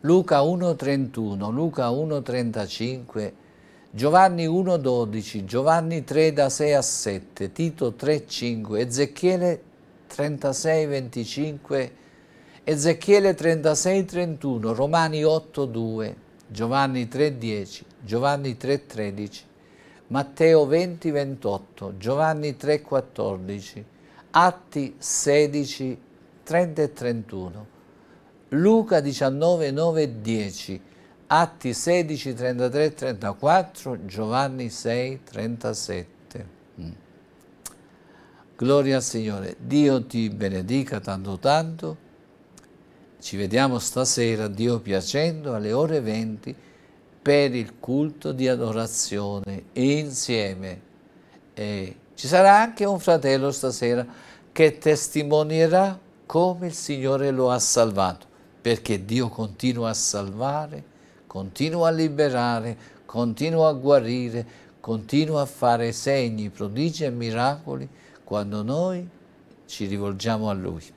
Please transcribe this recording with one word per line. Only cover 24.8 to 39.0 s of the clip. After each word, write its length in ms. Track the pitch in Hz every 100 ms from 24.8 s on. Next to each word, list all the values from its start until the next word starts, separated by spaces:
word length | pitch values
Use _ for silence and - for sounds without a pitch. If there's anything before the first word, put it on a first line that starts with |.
| 135 -
sedici 1000 | - - 147 147 147 147 135 - 131 113 - - - -
trenta 400 | - 170 180 156
e 100 | 147
trentuno, 760 | 147 123 117 101 98 90 95 104 - - - _ - _ _ _
Luca 500 | 143 185 226 220 170
diciannove 680 | 143 127 139 139 165 175 147
nove 320 | 139 165 160
e 200 | 147 113
dieci, 600 | 107 113 101 90 - 95 - - - - _
Atti 440 | 151 170 - 131
sedici 640 | 113 170 180 160 151 135
trentatré 520 | 117 127 123 123 139 151
e 80 | 151
trentaquattro, 1120 | 131 107 101 98 139 180 185 - - 113 98
Giovanni 680 | 98 110 123 139 131 120
sei 500 | - 120 120 127 135
trentasette. 1200 | - 107 113 120 117 107 - 92 87 - - - 87 - _ -
Mm. 100 | 82 92 _ - _ _ _ _ - - _ _ _ - - - _ -
Gloria 380 | 120 143 135
al 80 | 135